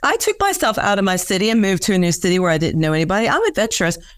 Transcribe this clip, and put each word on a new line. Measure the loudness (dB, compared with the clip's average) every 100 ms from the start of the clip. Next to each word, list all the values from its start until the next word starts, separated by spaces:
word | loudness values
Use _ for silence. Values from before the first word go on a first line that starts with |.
I | -2 0
took | -2 0
myself | -2 0 -2 0
out | 0 0
of | 0
my | -2
city | -2 0 2
and | 2
moved | 2 0
to | 0
a | 2
new | 2
city | 0 0 2
where | 2
I | 0
didn't | 0 0
know | 0
anybody. | 0 0 0 0
I'm | 0 0
adventurous." | 0 -2 -2 -2 -4 -12